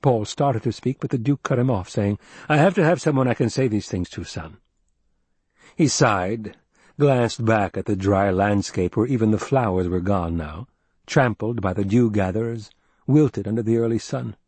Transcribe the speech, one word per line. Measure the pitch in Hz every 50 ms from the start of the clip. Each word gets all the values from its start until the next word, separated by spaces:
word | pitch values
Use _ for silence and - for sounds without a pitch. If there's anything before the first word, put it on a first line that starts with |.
Paul | - 143 123 113 104
started | - - - 147 143 127 113 -
to | 120 107
speak, | - - 123 131 _
but | - 123
the | - 127
Duke | 110 135 143 135 _
cut | - 143 123
him | 123 131
off, | 127 98 90 -
saying, | - - 101 101 104 101 _ - - - - -
"I | 151 151
have | 151 190 185
to | 220 175
have | 151 180 147
someone | - 160 147 135 131 127
I | 117
can | - 139 113
say | - - - 104
these | 104 104 95 -
things | - 95 90 -
to, | - - 87
son." | - - - 80 78 - - _ _ _ _ _ _ _ _ _ _ _ _ _ _ _ _ _ _ _ _ _ - _ _
He | 175 135
sighed, | - - 143 120 107 95 90 92 110 120 107 101 - _ _ _ _ _ _ _ _ -
glanced | 143 143 135 127 120 113 - - 120
back | 110 113 107 101 90 - 98
at | 95
the | - 104
dry | 95 95 98 101 95 98 101
landscape | 92 92 98 104 104 101 95 - - - 92 87 - -
where | 107 123
even | 135 120 113 110
the | 107 104
flowers | - - 139 135 123 107 92 92 92 87
were | 87 90
gone | 87 95 101 95 87 85 85
now, | 82 80 73 73 82 120 - _ _ _ _ _ _ _ -
trampled | - 156 135 120 107 _ - 110 120 113
by | - 98
the | 92 98 101
dew-gatherers, | 95 101 120 120 117 104 104 98 92 92 107 113 117 117 117 107 - _ _ _ _ _ _ _ -
wilted | 131 151 151 131 - - 101 101
under | 107 117 113
the | 107 113 117
early | 117 113 117 110
sun. | - - - - 123 117 104 _ _